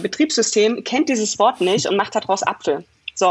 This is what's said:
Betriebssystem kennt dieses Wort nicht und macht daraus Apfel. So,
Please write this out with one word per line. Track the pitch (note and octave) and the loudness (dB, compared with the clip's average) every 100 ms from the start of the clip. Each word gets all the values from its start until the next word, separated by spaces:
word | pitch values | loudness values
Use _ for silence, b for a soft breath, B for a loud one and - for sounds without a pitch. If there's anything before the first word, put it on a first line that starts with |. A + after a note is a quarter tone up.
Betriebssystem | F#3 - D#4 - A3 G#3+ G#3+ A#3+ | -4 0 0 2 0 2 2 0
kennt | - B3+ D#4 | -4 -2 0
dieses | A#3+ G#3 - | 0 -2 2
Wort | G#3+ B3 | 2 2
nicht | F3+ E3 - | 0 0 0
und | G3 | -2
macht | G#3 G#3+ | 0 -4
daraus | - F#3+ | -2 -2
Apfel. | - - - - - _ - | -2 -4 -2 -2 -4 _ -14
So, | - F#3 | 0 0